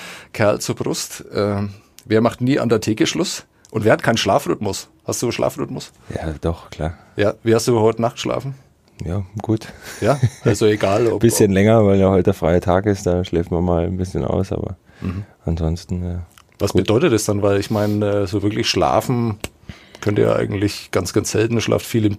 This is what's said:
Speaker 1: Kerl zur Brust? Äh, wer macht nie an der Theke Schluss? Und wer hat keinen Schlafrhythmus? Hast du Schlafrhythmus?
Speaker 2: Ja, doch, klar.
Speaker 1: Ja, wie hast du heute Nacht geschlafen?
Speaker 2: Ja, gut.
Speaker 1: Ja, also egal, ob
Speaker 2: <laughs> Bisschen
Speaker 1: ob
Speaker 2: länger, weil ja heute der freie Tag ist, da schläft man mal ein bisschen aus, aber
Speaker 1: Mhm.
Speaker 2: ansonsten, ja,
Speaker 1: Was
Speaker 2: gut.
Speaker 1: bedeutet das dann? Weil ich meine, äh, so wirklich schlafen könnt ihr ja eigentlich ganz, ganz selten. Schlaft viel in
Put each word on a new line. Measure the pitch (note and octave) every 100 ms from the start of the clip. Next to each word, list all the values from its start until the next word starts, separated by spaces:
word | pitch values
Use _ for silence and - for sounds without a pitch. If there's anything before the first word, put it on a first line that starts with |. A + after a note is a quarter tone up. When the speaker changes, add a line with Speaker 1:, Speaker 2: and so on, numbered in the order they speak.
| - - -
Speaker 1:
Kerl | - G#2 A#2
zur | - A#2
Brust? | C3+ D#3+ - - -
Äh, | - G2+ G2+ G2+ G2+ _ - -
wer | A2
macht | A#2 -
nie | B2 C#3+
an | A#2+
der | A2
Theke | A2+ G#2+ E3
Schluss? | - F#3+ - - _ _
Und | A2+ G#2
wer |
hat | A#2+
keinen | - A2+
Schlafrhythmus? | G2 A#2+ F3 E3 G#2 F#2+ - _ -
Hast | G#2+
du | A#2+
Schlafrhythmus? | - C3 - C#3 B2+ - _ -
Speaker 2:
Ja, | - D#2+ D2
doch, | E2 E2 -
klar. | - D#2 - - -
Speaker 1:
Ja, | G#2 -
wie | A2+ A2+
hast | B2+
du | A#2
heute | A2 A2+
Nacht | A#2 -
geschlafen? | B2+ A#2+ C3+ C3+ _ _ _ -
Speaker 2:
Ja, | D#2 F#2 F#2 G#2
gut. | - A2 - - - -
Speaker 1:
Ja, | G#2 C#3 B2 -
also | A#2+ G#2 G#2+
egal, | G#2+ G2 G#2 A#2
ob | G2
Speaker 2:
<laughs> |
Bisschen | A2+ - G#2+
Speaker 1:
ob | F#2+
Speaker 2:
länger, | G#2 A2+ G2+
weil | G2
ja | F#2+
heute | F#2+
der | F2+
freie | F#2+ D#2+ F2
Tag | F#2 F2+ G#2+
ist, | F#2+ -
da | F2+
schläft | F2+ E2+ E2+
man | F2
mal | F2+ F2 F2
ein | F#2
bisschen | F#2 D2+ -
aus, | F2+ F#2+
aber | D#2+ - - _ -
Speaker 1:
Mhm. | F#2+ F2+ G#2 _ -
Speaker 2:
ansonsten, | E2 D#2+ E2 - F2+ F2
ja, | F2 F2 - _ -
Speaker 1:
Was | G2+
Speaker 2:
gut. | F#2
Speaker 1:
bedeutet | F#2+ A2 C#3
das | A2 -
dann? | G2+
Weil | G2+ G2+
ich | G2+
meine, | G#2+ G#2 G#2 G#2
äh, | G2+ G2
so | G2+
wirklich | G2+ A#2+ A2+
schlafen | G2 D2+ F2+ - B2 A#2 G2+ - _ - - - -
könnt | - G#2+
ihr | A2
ja | -
eigentlich | A2 G2+ G2+ - -
ganz, | G2+ F#2
ganz | G#2+ G2
selten. | G2 A2+ A#2
Schlaft | A2 A2 -
viel | A#2+
in | G#2+